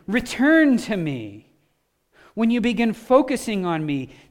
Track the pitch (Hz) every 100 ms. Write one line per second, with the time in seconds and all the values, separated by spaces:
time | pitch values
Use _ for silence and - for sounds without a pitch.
0 | - 220 254 - 277 320 302 247 - 208
1 | 160 131 110 101 - _ _ _ _ _
2 | _ _ _ - 226 240 226 233 233 -
3 | - 254 269 247 - 202 180 165 156 143
4 | 127 - _